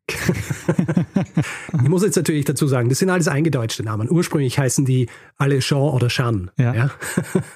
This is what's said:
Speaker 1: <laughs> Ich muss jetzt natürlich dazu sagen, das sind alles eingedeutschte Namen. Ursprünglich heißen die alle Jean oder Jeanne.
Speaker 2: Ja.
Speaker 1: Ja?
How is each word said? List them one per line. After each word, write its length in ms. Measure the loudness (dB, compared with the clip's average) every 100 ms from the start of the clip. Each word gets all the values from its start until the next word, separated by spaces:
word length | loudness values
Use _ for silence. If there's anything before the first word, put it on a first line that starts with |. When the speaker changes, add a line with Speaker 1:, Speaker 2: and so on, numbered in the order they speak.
| -12
Speaker 1:
<laughs> 80 | -4 -2 -2 -4 -6 -2 -2 0 0 -2 -2 -2 -2 -4 -8 -4
Ich 140 | 0 2
muss 140 | 2
jetzt 120 | 2 2
natürlich 280 | 0 0 0
dazu 220 | 0 2
sagen, 220 | 2 2
das 100 | 2
sind 100 | 2
alles 180 | 2 2
eingedeutschte 560 | 2 2 0 -2 -4
Namen. 260 | -4 -4 0
Ursprünglich 500 | 0 2 0 0 0
heißen 260 | 0 2 2
die 220 | 2 0 -6 -16 -2
alle 220 | 0 2
Jean 300 | 2 2 2
oder 200 | 2 0
Jeanne. 420 | 0 0 -2 -2 0
Speaker 2:
Ja. 160 | 0
Speaker 1:
Ja? 180 | 2 0 -2 -6 -4 -2 -4 -4